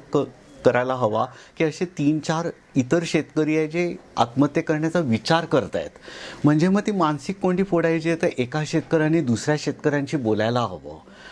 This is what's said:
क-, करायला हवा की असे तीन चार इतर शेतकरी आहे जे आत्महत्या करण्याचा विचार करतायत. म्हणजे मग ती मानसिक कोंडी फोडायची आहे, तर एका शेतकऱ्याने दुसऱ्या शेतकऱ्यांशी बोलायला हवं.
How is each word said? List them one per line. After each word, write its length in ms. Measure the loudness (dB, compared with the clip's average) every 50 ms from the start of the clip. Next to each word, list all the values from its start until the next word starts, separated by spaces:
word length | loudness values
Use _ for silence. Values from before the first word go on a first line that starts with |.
| -6 -2
क-, 160 | -2 -2 -2 -2 -6 -16 -20 -20 -6 0 2
करायला 300 | 4 4 4 2 0 0
हवा 320 | 0 0 0 2 0 -2 -2 -6 -14 -20 -10 -4 -2
की 60 | -2
असे 200 | -2 -2 -4 -8
तीन 340 | -8 -4 -2 0 0 0 0
चार 260 | 0 -2 -4 -2 -4 -6 -8 -10 _ _ -2
इतर 240 | -2 0 2 2 0 0
शेतकरी 500 | 0 -2 -2 -2 -2 -2 -2 0 0 2
आहे 120 | 0 0 -2
जे 280 | -2 -2 -4 -4 -4 -8 -14 -6 -2
आत्महत्या 460 | -2 -2 0 2 2 2 2 2 -2
करण्याचा 380 | -2 0 -2 0 0 -2 0 0
विचार 440 | 0 0 0 0 0 0 0 0 0
करतायत. 460 | 0 0 0 0 0 -4 -6 -6 -6 -12 -18 -20 -20 -18 -16 -16 -16 -6 0 2
म्हणजे 240 | 4 4 4 4 4
मग 120 | 2 2
ती 120 | 0 0
मानसिक 480 | 0 0 0 0 0 -2 -6 -8 -6 -2
कोंडी 220 | -2 0 0 0
फोडायची 480 | 0 0 0 2 2 2 0 0 0 -2
आहे, 120 | -2 0
तर 60 | 0 -2 0 -2
एका 240 | -4 -2 -2 -4 -4
शेतकऱ्याने 540 | -2 -2 -2 -2 0 0 2 2 4 2 2
दुसऱ्या 360 | 2 2 0 0 0 0 -2 -2
शेतकऱ्यांशी 580 | -2 -4 -4 -2 -2 0 0 0 -2 -2 -4
बोलायला 440 | -2 0 0 0 2 0 0 0 0
हवं. 380 | -2 -2 -6 -8 -14 -14 -16 -18 -18 -20 -20 -20 -20 -20